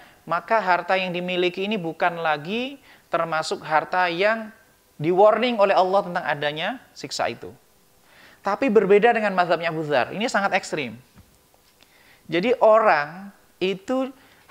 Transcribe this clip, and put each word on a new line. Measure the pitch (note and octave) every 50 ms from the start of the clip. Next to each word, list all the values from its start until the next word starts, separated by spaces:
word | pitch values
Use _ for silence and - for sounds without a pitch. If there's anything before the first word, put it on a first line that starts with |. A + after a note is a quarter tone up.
| - - - _ _
maka | - D#3+ E3+ F3 - A3+ A3 G3
harta | F#3 F3 E3+ E3+ - F#3+
yang | F#3+ F#3 F#3
dimiliki | E3+ F3 F3+ F3+ F3+ F3+ F3+ F3+ F3 F#3+ F#3+ G3+
ini | A3+
bukan | G#3 E3+ E3 D#3 - G3 F3 E3+ E3+ E3
lagi | D#3+ D3+ D3+ D3 E3 G3+ A#3 B3 C4+ C#4+ C4+ _ - - _ _ _
termasuk | - E3 E3 E3 D#3+ D#3 D#3 - G#3 - D3 D3
harta | D#3 D#3 D#3+ D#3 - F#3 F3+ F3+
yang | E3+ E3+ F#3+ G#3 A3 A3+ A3 G#3+ - _ _ _ _ _ _ _ _
di-warning | - D3+ D#3+ F#3 F3+ G#3 G#3+ G#3+ G#3+ A3+ B3 A#3+ G#3+
oleh | G3 G3+ F#3+
Allah | D#3 F#3 F#3 F#3+ G3 G3+ F3+
tentang | F3 F3+ E3+
adanya | - D3+ D3 D3 D3 D3+ D#3 E3 G3 B3+ B3+ - _ _
siksa | - - C#3 - - - -
itu. | A#2+ - - - C3 - _ _ _ _ _ _ _ _ _ _ _ - - - - _
Tapi | - G3+ G3 - - C#4 G#3
berbeda | A3 G3+ F#3 G3+ G#3 G3 A#3+ A#3
dengan | A3+ G#3+ G#3 F#3+ F#3
mazhabnya | F3+ E3 E3+ D#3+ E3+ E3
Abu | E3 D#3+ D#3+
Dzar, | D3 D3 C3 A#2 B2 C3+
ini | E3+ G#3+ -
sangat | - G#3 G3 G3 - F#3
ekstrim. | - - - D#3+ C#3 A#2 A2 A#2+ - _ _ - - _ _ _ _ _ _ _ _ _ _ _ _ _ _ _ _ _ _ _ _
Jadi | - D#3 E3+ F3+ A#3+ A#3+ - F3+
orang | A3+ G#3+ A3 A3 G#3+ F3 D3+ C#3+ D3 E3 F#3 G3 G3+ - _ _ _ _ _
itu | F3 F#3 G3 F#3 - - B3+ C4 C4+ C4 C#4 - _ _ _ _ _ _